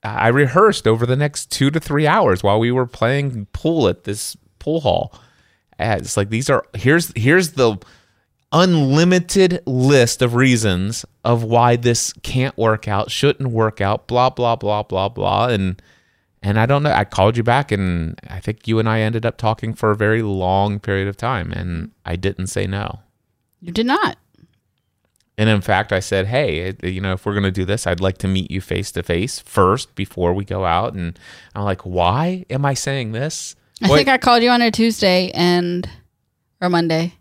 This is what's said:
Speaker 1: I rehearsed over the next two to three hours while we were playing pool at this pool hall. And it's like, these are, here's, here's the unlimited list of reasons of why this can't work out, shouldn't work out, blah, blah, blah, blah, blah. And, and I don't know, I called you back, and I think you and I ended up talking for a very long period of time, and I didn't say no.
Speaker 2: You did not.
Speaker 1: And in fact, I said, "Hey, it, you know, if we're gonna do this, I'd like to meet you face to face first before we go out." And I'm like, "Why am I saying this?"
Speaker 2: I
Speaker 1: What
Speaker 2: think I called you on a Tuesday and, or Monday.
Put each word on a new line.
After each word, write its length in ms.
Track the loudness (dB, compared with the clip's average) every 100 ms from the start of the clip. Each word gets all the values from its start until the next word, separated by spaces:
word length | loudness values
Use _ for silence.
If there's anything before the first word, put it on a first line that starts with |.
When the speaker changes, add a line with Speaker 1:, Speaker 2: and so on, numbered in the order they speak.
| -8 0
Speaker 1:
I 120 | 2
rehearsed 600 | 4 2 4 4 4 0
over 180 | 0 0
the 100 | 0
next 360 | -2 -4 -10
two 180 | 0 0
to 80 | 0
three 280 | -2 0 2
hours 360 | 2 2 2
while 160 | 2 2
we 120 | 2
were 140 | 0 -2
playing 600 | -2 0 0 -2 -6 -10
pool 340 | -6 -2 2 2
at 160 | 0
this 320 | -6 -8 -8 -14 _ _
pool 220 | -4 -2
hall. 320 | 0 0 -4 -12 _ _ _ _ _ _
And 220 | -2 -2
it's 160 | -2 -4
like, 120 | -2
these 200 | -2 0
are, 160 | -2 -2
here's, 380 | -2 2 2 0 -2
here's 360 | 2 4 2
the 240 | 2 2 2 -10 _ _ _ _ _ _
unlimited 1080 | 2 4 4 4 4 4 4 2 2 2 2 -2
list 560 | 0 4 4 4 2
of 120 | 0 2
reasons 680 | 2 4 2 0 -2 -6 -12 _
of 200 | -2 0
why 320 | 2 2 4 4
this 380 | 2 0 -2 -8
can't 340 | -6 -2 -2 0
work 300 | 0 0 -2
out, 240 | -4 -4
shouldn't 380 | 0 0 0 -4
work 300 | 0 -2 0
out, 260 | -2 -2 -2
blah, 220 | 0 0
blah, 260 | 0 -2 0
blah, 280 | -2 -2
blah, 260 | -2 -4 -4
blah. 380 | -2 -2 0 0
And, 320 | 0 -2 -4 _ _ _ _ _ _
and 180 | -2 0
I 60 | 2
don't 180 | 2
know, 80 | 2
I 120 | 0
called 320 | 0 2 2 2
you 60 |
back, 280 | 0 0 0
and 480 | -2 -2 -2 -4 -8 -14
I 100 | -10
think 280 | -8 -8 -2
you 120 | 0
and 80 | 0
I 140 | 0
ended 240 | 0 -2 -4
up 120 | -2
talking 360 | -2 -2 -6
for 180 | -2 0
a 40 | 2
very 260 | 2 0
long 580 | -2 -2 0 0 0 -2
period 280 | -4 -2 -4
of 100 | -6
time, 340 | -4 -4 -6
and 400 | -6 -6 -6 -8 _ -8
I 100 | -4
didn't 320 | -4 -4 -6
say 180 | -4 -4
no. 320 | -4 -6 -10 _ _ _ _ _ _
Speaker 2:
You 120 | -8
did 140 | -4 0
not. 320 | 0 -2 -6 _ _ _ _ _ _ _ _ _ _ _ -2
Speaker 1:
And 100 | 2
in 120 | 2
fact, 300 | 2 0 0
I 60 | -2
said, 260 | 0 -2 0
"Hey, 320 | -2 -2 -4
it, 240 | -6 -6
you 160 | -6 -4
know, 120 | -4
if 100 | -4 -4
we're 80 | -2
gonna 160 | -2
do 140 | -2 -4
this, 200 | -2 -2
I'd 140 | 0
like 180 | -2 -2
to 80 | -2
meet 220 | -2 -2
you 100 | -8
face 300 | -6 -6 -4
to 100 | -8
face 360 | -2 -2 -2 -8
first 540 | -6 2 2 2 -4
before 400 | -10 -10 -2 -2
we 100 | 0 -4
go 200 | -4 0
out." 280 | 0 -2
And 260 | -6 -8 -10 -20 -20 -16
I'm 100 | -8
like, 180 | -6 -6 -4
"Why 600 | 0 0 0 -2 -4 -6
am 160 | -4 -2
I 80 |
saying 380 | -2 -4 -6 -6
this?" 440 | -6 -8 -8 -14 -16 _ -4
Speaker 2:
I 40 | 2
Speaker 1:
What 80 | 4
Speaker 2:
think 100 | 4
I 80 | 2
called 240 | 4 4
you 80 | 4
on 120 | 4
a 80 | 2
Tuesday 580 | 2 0 2 2 2 0 0
and, 520 | 2 2 0 -4 -8 -14 _ _ _ _ _ _
or 80 | 0
Monday. 440 | 0 0 0 -2 _